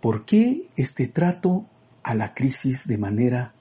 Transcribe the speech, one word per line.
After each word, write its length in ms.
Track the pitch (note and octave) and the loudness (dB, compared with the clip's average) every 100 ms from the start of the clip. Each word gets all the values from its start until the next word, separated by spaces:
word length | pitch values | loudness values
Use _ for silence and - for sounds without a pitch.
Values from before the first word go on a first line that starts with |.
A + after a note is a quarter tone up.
¿por 240 | A2+ G#2+ | 0 -2
qué 440 | - G#3+ A#3+ C4 - - | 4 4 4 0 -6 -4
este 320 | C3 - - | -4 -2 -4
trato 560 | - F3 F3 F3+ F3+ A3 _ _ _ | 2 0 2 0 0 -4 _ _ _
a 120 | - | -4
la 200 | A2+ G#2+ | -2 -2
crisis 520 | - C3 C3 C3+ C3 - | -2 -2 0 -2 -4 -4
de 120 | G#2+ | -4
manera 560 | G#2 G#2 B2 B2 B2 _ | -2 0 2 0 -4 _